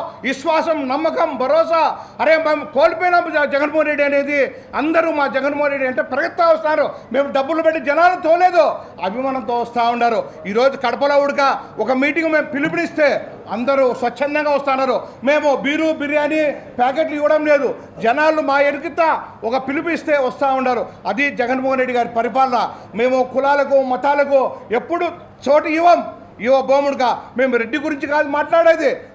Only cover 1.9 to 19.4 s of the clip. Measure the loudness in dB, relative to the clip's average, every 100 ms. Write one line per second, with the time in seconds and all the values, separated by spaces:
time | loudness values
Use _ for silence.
1.9 | -2 -10 -2 2 2 2 -2 -2 2 2
2.9 | 2 0 2 0 0 0 0 0 0 0
3.9 | 0 0 0 0 0 -2 -4 -8 -4 0
4.9 | 2 0 0 -2 -2 -2 -2 -2 -2 -2
5.9 | -4 -4 -4 -4 2 2 2 2 0 -2
6.9 | -4 -4 -2 0 -2 0 -2 -2 -4 -2
7.9 | 2 2 2 2 4 4 4 2 -2 -10
8.9 | -8 -6 -4 -4 -4 -4 -4 -4 -2 -2
9.9 | 0 0 0 -4 -10 -4 0 2 0 -2
10.9 | 0 2 2 2 2 0 0 -6 -4 -2
11.9 | 0 0 0 0 0 -2 -2 -2 -2 -4
12.9 | 0 2 0 -4 -14 -10 -4 0 2 2
13.9 | 0 -4 -2 -2 -2 0 0 0 0 0
14.9 | -2 -4 -4 0 2 2 0 0 0 0
15.9 | -2 -2 0 0 0 0 -4 -8 -2 0
16.9 | 0 -2 0 2 2 4 2 2 -4 -12
17.9 | -2 0 2 2 2 2 2 2 0 -4
18.9 | 0 0 0 -6 -8